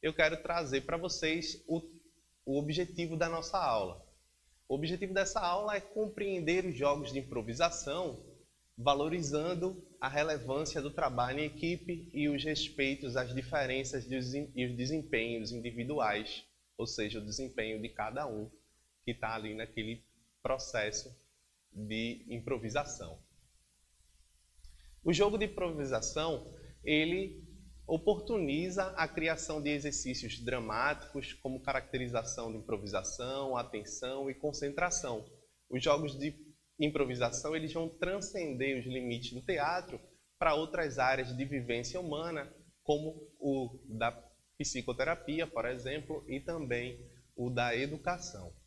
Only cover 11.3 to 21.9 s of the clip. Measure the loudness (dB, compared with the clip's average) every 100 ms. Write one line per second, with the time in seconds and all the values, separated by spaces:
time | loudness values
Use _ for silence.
11.3 | 2 -2 0 0 0 -2 -6 -4 2 2
12.3 | 2 0 0 -2 2 2 2 0 0 0
13.3 | -2 0 2 2 2 0 -4 -2 -2 -2
14.3 | -4 -4 -2 -2 0 0 0 2 0 2
15.3 | -2 -4 -4 -6 -4 -2 2 2 2 -2
16.3 | -8 -12 _ _ -6 -4 -2 -2 -2 -6
17.3 | -6 -6 -2 -2 -2 -6 -4 -4 -2 -4
18.3 | -4 -6 -10 _ _ _ _ -6 -4 -2
19.3 | -2 -4 -6 -6 -6 -6 -6 -12 _ _
20.3 | _ -2 -2 0 0 0 -2 -6 -16 _
21.3 | _ _ _ _ -10 -4